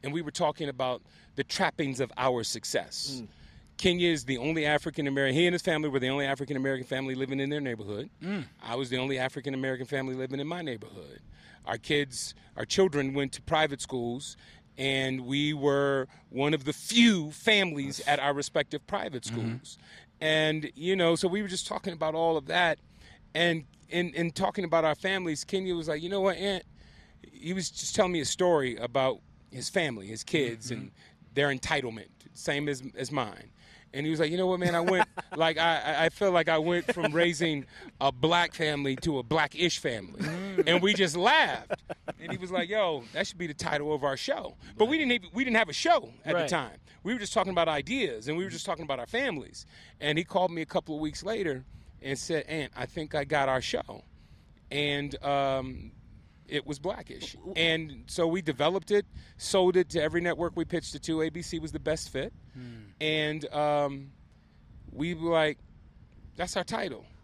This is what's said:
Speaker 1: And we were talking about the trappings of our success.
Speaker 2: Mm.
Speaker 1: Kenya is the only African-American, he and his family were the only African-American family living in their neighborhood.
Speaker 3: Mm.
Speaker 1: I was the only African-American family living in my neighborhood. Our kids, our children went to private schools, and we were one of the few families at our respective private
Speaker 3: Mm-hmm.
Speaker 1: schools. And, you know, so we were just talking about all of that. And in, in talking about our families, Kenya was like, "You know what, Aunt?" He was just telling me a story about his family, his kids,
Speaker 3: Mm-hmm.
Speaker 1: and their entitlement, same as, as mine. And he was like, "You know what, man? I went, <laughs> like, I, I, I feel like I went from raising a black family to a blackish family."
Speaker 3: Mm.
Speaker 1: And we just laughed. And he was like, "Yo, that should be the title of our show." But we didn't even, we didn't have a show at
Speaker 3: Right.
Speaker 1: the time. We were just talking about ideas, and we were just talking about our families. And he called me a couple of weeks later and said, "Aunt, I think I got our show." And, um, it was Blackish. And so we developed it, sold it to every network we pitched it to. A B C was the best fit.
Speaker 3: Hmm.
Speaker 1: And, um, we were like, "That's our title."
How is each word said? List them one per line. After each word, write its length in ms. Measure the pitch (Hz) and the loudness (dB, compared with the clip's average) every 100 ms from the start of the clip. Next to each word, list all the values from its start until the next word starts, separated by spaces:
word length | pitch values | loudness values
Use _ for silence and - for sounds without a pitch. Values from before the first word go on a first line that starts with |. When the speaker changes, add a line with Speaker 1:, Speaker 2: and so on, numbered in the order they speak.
Speaker 1:
And 100 | 139 | -4
we 100 | 151 | -4
were 80 | 151 | -4
talking 380 | - 165 147 151 | 0 -2 0 -6
about 340 | 127 131 123 - - - | -2 -2 -4 -8 -20 -16
the 80 | - | -6
trappings 540 | 135 - 180 - 147 127 | -4 2 0 2 -4 -2
of 120 | 123 - | -4 0
our 280 | 131 123 | 2 2
success. 760 | 110 113 - 139 - - - 135 | -2 -6 -2 -2 -2 -8 -8 -8
Speaker 2:
Mm. 60 | 113 - - - - - | -12 -18 -20 -20 -20 0
Speaker 1:
Kenya 320 | 185 175 175 | 2 4 2
is 140 | 160 | 2
the 140 | 123 131 | -2 -2
only 280 | 131 160 147 | 0 0 2
African-American, 680 | 151 - 147 143 139 135 135 | 2 0 -2 -2 2 2 4
he 100 | 175 | 4
and 60 | |
his 100 | 175 | 4
family 260 | - 156 151 | 2 0 2
were 120 | 135 | 0
the 80 | 127 | 0
only 180 | 135 139 | 0 0
African-American 600 | 135 139 143 135 135 127 | -2 -2 -2 0 -2 -2
family 280 | 131 135 | -4 -2
living 240 | 131 135 135 | -4 -2 -2
in 100 | 139 | -2
their 120 | 147 | -2
neighborhood. 500 | 139 113 101 104 156 - | -4 -6 -6 -6 -8 -10
Speaker 3:
Mm. 220 | 170 202 123 - | -6 -6 -6 -12
Speaker 1:
I 120 | 110 | -8
was 140 | 120 131 | -6 -2
the 100 | 127 | -2
only 200 | 131 131 | -2 -2
African-American 680 | 127 143 135 135 131 127 127 | -2 -4 -6 -4 -2 -4 -4
family 280 | 139 131 127 | -4 -4 -4
living 240 | 131 135 | -4 -4
in 80 | 143 | -4
my 140 | 175 | -6
neighborhood. 580 | 160 113 104 101 73 65 - - - - | -6 -8 -10 -16 -16 -18 -20 -20 -20 -16
Our 140 | - 113 | -6 -6
kids, 560 | - 147 139 123 - - - - | 0 0 0 -6 -10 -12 -18 -10
our 80 | |
children 500 | 120 - 190 143 135 | -4 4 4 4 0
went 180 | 139 139 | 0 -2
to 100 | - | -4
private 380 | - 160 156 139 | 0 2 2 0
schools, 560 | - 127 120 123 - - - - _ - | -6 -4 -4 -4 -8 -16 -20 -20 _ -4
and 440 | 135 135 131 131 123 | -2 0 0 -2 -2
we 260 | 139 147 | 0 0
were 540 | 151 143 139 139 139 131 - _ | 2 2 4 2 0 -2 -10 _
one 240 | 123 143 | -2 0
of 100 | 156 | 0
the 80 | 135 | -2
few 580 | 151 - 233 233 196 151 | -6 0 8 8 6 0
families 680 | 156 - 214 185 147 139 139 - | -2 4 4 4 0 -6 -4 0
at 120 | 143 | 2
our 120 | 139 | 2
respective 500 | 143 147 160 143 147 - | 0 0 -2 -2 -4 -6
private 360 | 202 - 131 | -6 -4 -6
Speaker 3:
Mm-hmm. 160 | - 117 113 120 | -6 -4 -4 -6
Speaker 1:
schools. 200 | - - - - - _ | -12 -20 -20 -20 -20 _
And, 500 | 156 156 156 156 151 | 2 4 4 0 -4
you 220 | - 165 190 | -6 0 4
know, 180 | 170 | 4
so 140 | 165 185 | 4 2
we 140 | 190 | 0
were 60 | 202 | -2
just 180 | 180 - | -4 -4
talking 240 | 196 196 | -4 -4
about 240 | 165 156 156 | -4 -2 2
all 200 | 165 160 | 2 2
of 100 | 139 | 2
that. 320 | 170 175 - - - - - - | 2 4 2 -6 -20 -20 -20 -8
And 300 | 156 170 165 - - - | 2 2 2 -4 -20 -4
in, 220 | 170 175 | -2 -2
in 180 | - 170 | 0 -2
talking 320 | - 196 202 | 0 -2 0
about 200 | 175 165 | 2 4
our 120 | 160 147 | 4 2
families, 480 | 190 190 175 151 | 0 -2 -2 -4
Kenya 300 | - 196 190 170 | -2 -2 -2 -2
was 100 | 156 | -2
like, 140 | 151 | -4
"You 60 | 170 | -2
know 120 | 196 | 2
what, 160 | 190 165 | 2 2
Aunt?" 280 | 196 190 - - - - - - - | -2 -2 -6 -20 -20 -20 -20 -20 -20
He 200 | - 160 | -12 -6
was 160 | 190 165 | -4 -4
just 240 | - - | -6 -4
telling 160 | - 196 | 4 4
me 80 | 175 | 4
a 40 | |
story 520 | 139 - 180 165 131 110 | -2 2 4 6 2 -2
about 440 | 117 123 131 113 - - - | -2 2 2 0 -10 -20 -18
his 160 | 127 - | -10 -4
family, 400 | 190 160 113 98 | 0 0 -2 -8
his 160 | 110 | -10
kids, 460 | - 165 127 113 110 | -2 0 2 -2 -8
Speaker 3:
Mm-hmm. 80 | 117 | -8
Speaker 1:
and 100 | 131 - - _ - | -10 -18 -20 _ -6
their 140 | 131 143 | 2 2
entitlement, 600 | 135 - 156 127 110 95 _ - | 2 0 -2 -2 -8 -14 _ -20
same 340 | - - 143 147 | -10 -4 -2 -2
as, 140 | 135 131 - | -4 -6 -10
as 160 | 127 | -6
mine. 380 | 143 113 92 - - - - - | -4 -4 -8 -18 -20 -20 -20 -14
And 100 | 135 | -6
he 60 | 151 | -4
was 100 | 156 | 0
like, 100 | 156 | 0
"You 60 | 175 | 2
know 100 | 185 | 0
what, 140 | 180 | 2
man? 140 | 175 | 2
I 60 | 170 | 2
went, 280 | 175 185 180 - | 2 2 2 -2
<laughs> 140 | - 151 | -10 2
like, 200 | 160 156 | 2 4
I, 240 | 170 156 | 2 2
I, 240 | 123 147 165 | 0 2 2
I 20 | |
feel 200 | - 202 | 2 2
like 160 | 175 156 | 4 4
I 80 | 160 | 2
went 340 | 160 175 170 | 4 0 0
from 200 | 233 160 | 0 2
raising 500 | 151 175 156 170 147 131 - - - | 4 2 4 0 0 -4 -16 -20 0
a 100 | 139 | 0
black 400 | 127 156 170 170 | 2 2 4 2
family 420 | - 160 147 139 131 | 0 -2 0 0 0
to 220 | 170 139 | 0 -2
a 20 | |
blackish 560 | 117 156 147 147 175 - | 0 2 2 2 0 0
family." 420 | 156 113 92 - | -4 -4 -8 -6
Speaker 3:
Mm. 440 | 151 170 196 - 147 | -6 -4 -4 0 4
Speaker 1:
And 160 | 175 | 6
we 100 | 190 | 4
just 220 | 196 185 156 | 4 2 4
laughed. 640 | 185 311 240 123 - 202 - - - 147 | 4 6 4 0 -4 -8 -6 -12 -10 -12
And 100 | 170 | -8
he 40 | 185 | -8
was 120 | 180 | -4
like, 180 | 180 175 | -2 0
"Yo, 360 | 214 190 151 113 | 2 2 0 -6
that 120 | 139 196 | -4 -4
should 120 | 165 | -4
be 80 | 170 | -6
the 80 | |
title 400 | 147 160 147 147 | -4 -2 0 0
of 100 | 151 | 0
our 120 | 139 135 | 0 -2
show." 380 | - 277 - - - - | -2 -2 -4 -12 -18 2
But 100 | 214 | 4
we 120 | 320 | 4
didn't 140 | 277 | 2
even, 180 | 240 180 | 0 -2
we 120 | 185 | -2
didn't 120 | 262 220 | 2 4
have 120 | 202 | 2
a 40 | |
show 360 | - 320 330 113 - 156 | 0 6 4 4 -12 -2
at 80 | |
Speaker 3:
Right. 80 | 175 | 0
Speaker 1:
the 60 | 156 | 2
time. 280 | 170 120 - - - | 0 -2 -10 -20 -12
We 100 | 185 | -4
were 60 | 240 | -4
just 120 | 202 | 0
talking 200 | - 185 | 0 2
about 160 | 175 165 | 2 2
ideas, 600 | 151 139 262 196 113 117 | 2 0 -2 0 -2 -4
and 80 | 160 | -4
we 80 | |
were 60 | 185 | -4
just 160 | 165 - | -6 -6
talking 180 | 160 | -6
about 140 | 160 131 | -4 -6
our 80 | 120 | -2
families. 580 | 233 269 - 101 - - - - - | -2 0 -2 -8 -16 -20 -20 -20 -6
And 180 | 147 151 | 0 0
he 60 | |
called 260 | 180 196 180 | 2 2 0
me 100 | 170 | -2
a 60 | 156 | -2
couple 280 | 185 151 | -2 -2
of 60 | 151 | -4
weeks 220 | 156 - | -4 -6
later 420 | 175 220 180 131 131 - - - | -6 -2 -2 -4 -8 -20 -20 -14
and 160 | 135 135 | -6 -6
said, 260 | - 160 - | -2 -2 -2
"Aunt, 260 | 160 139 - | -6 -6 -6
I 80 | |
think 300 | 127 - 151 | -8 -6 -4
I 100 | 156 | -4
got 240 | 139 147 135 | 0 2 4
our 140 | 131 | 2
show." 420 | 127 - - - - - - - - - - | 0 -4 -4 -12 -16 -20 -20 -20 -20 -20 -8
And, 500 | 139 147 143 143 135 | -2 0 -2 -4 -6
um, 680 | 143 143 139 135 131 127 - - - - - - - | -2 0 2 0 -4 -10 -14 -18 -20 -20 -20 -20 -6
it 200 | 147 139 | -6 -4
was 120 | 143 | -6
Blackish. 580 | 160 214 - - - - 175 185 | -6 -6 -10 -14 -14 -14 -8 0
And 480 | 165 160 160 135 - | 2 2 -2 -12 -10
so 200 | - 165 | 0 2
we 140 | 175 | 2
developed 500 | 156 131 147 190 - | -2 0 2 0 2
it, 140 | 208 202 - - - | 2 2 -12 -20 -12
sold 400 | - 196 185 185 | 0 4 6 4
it 140 | 180 | 2
to 120 | 165 | 0
every 200 | 151 165 | 0 0
network 320 | 175 147 170 160 | 0 0 -2 -2
we 80 | |
pitched 300 | 160 170 - | -2 -4 -4
it 80 | 147 | -10
to. 180 | - 160 | -4 0
A 60 | 160 | 0
B 140 | 156 | -4
C 160 | 160 170 | -8 -8
was 140 | 156 | -6
the 60 | 147 | -6
best 280 | 139 156 - | -2 -2 -2
fit. 220 | 131 170 - - | -6 -6 -10 -20
Speaker 3:
Hmm. 80 | 131 123 117 104 92 | -16 -14 -14 -18 -4
Speaker 1:
And, 520 | 156 156 151 151 143 | 0 0 0 -2 -4
um, 600 | 147 147 147 143 139 139 - - - - - - - - | 0 2 2 0 -2 -12 -20 -20 -20 -20 -20 -20 -20 -16
we 220 | - 160 | -6 -4
were 160 | 170 165 | -2 2
like, 280 | 165 156 147 - - - - - - - - | 4 4 0 -12 -20 -20 -20 -20 -20 -20 -8
"That's 200 | 180 202 | -4 -4
our 80 | |
title." 400 | 175 226 190 117 - - | -2 -2 -4 -6 -14 -20